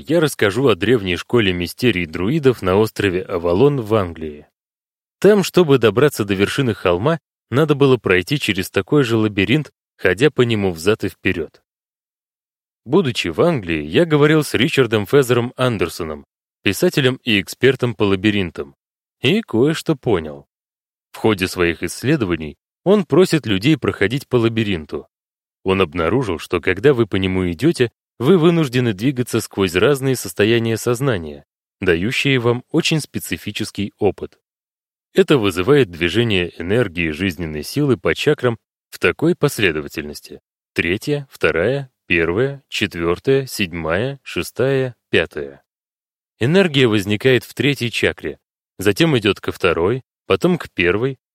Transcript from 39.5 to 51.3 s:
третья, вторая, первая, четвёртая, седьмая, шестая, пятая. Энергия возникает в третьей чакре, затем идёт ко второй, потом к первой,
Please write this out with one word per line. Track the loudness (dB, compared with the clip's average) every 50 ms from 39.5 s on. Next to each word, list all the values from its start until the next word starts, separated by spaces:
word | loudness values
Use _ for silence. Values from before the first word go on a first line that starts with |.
| 0 0 0 0 0 -2 -6 -8 -8 -10 -10 -10 -12 -14 -16 -18 -20 -20 _ _ _ _ _ _ _
третья, | -4 -2 -2 -2 -4 -2 -4 -6 -6 -6 -10
вторая, | -8 -4 -2 0 0 0 0 0 -2 -4 -6 -10 _ _ _ -4
первая, | -2 0 0 0 0 0 -2 -2 -4 -8 -14 _
четвёртая, | -6 -6 -6 -4 -4 -4 -2 -2 -2 -2 0 0 0 0 -2 -4
седьмая, | -6 -6 -6 -4 -4 -6 -6 -4 -4 -2 -4 -6 -8 -10
шестая, | _ -10 -8 -8 -8 -6 -4 -2 -2 0 0 -2 -2 -4 -8 _ _ _
пятая. | 0 0 0 0 -4 -10 -12 -12 -14 -18 _ _ _ _ _ _ _ _ _ _ _ _ _ _ _ _
Энергия | -2 2 2 2 2 2 2 2 2 4
возникает | 2 2 0 0 -2 0 2 2 2 2 0
в | -2 -4
третьей | -2 -2 0 -2 -2 -4 -6
чакре, | -4 -2 -2 -2 -2 -4 -6 -10 -10 -12 _ _ _ _ _ _ _ -4
затем | -2 0 2 2 2 2 2 2
идёт | 2 0 0 0
ко | -4 -8
второй, | -6 -2 0 0 2 2 0 0 -2 -2 -6 _ _ _ _ -2
потом | 0 0 2 0 0 0
к | -4 -8
первой, | _ -2 0 0 0 0 -2 -4 -6 -8 _ _